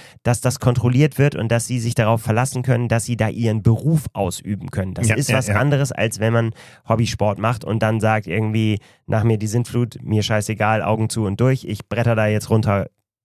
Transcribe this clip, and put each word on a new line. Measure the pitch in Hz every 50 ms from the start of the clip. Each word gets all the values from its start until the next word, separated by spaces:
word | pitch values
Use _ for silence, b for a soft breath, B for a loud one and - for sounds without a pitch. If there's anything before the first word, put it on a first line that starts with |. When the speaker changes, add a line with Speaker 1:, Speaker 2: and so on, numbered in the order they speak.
| B B B B
Speaker 1:
dass | - 120 120 -
das | - 127 - -
kontrolliert | - 127 120 120 107 123 123 135 151 143 - -
wird | 143 147 -
und | - 110 107
dass | 113 117 -
sie | - 127 120
sich | 113 117 -
darauf | - 110 107 117 113
verlassen | - 123 110 117 131 135 - 127
können, | 123 131 120 117 120 110
dass | 110 117 -
sie | - 120
da | 101 110 104
ihren | - 113 113 113 107 107
Beruf | 90 113 113 - - 156 165 151 - -
ausüben | - 101 98 87 - - - 95 104 92 - -
können. | - 104 92 95 -
Das | - 113 110
Speaker 2:
Ja, | 110
Speaker 1:
ist | 123 139 -
Speaker 2:
ja, | 107 131
Speaker 1:
was | 120 107
Speaker 2:
ja. | 104
Speaker 1:
anderes, | - 131 147 143 131 143 -
als | - - 110 113 101 98
wenn | 110 113 117
man | 117 117 110 B B B B B B B
Hobbysport | - 113 110 117 104 - - 107 107 101 101
macht | 107 117 123 107 -
und | 82 110 107
dann | 110 110 113 110
sagt | 107 110 110 107 -
irgendwie, | 78 85 113 110 107 107 113 110 107 104 98 b b b b b
„Nach | - - 110 107
mir | 117 110 98
die | 110 104
Sintflut, | 107 120 117 - 123 120 120 - - -
mir | - - 107 107
scheißegal, | 95 110 110 107 104 - 110 98 107 107 110 110
Augen | 78 104 110 110 110 104
zu | - 113 107
und | 95 101 101
durch, | 123 131 143 - -
ich | 82 107 - - _
bretter | 104 117 117 120 113
da | 110 107
jetzt | 107 107 104 - -
runter, | 113 110 104 110 98 98 - - - _ _ _ _ _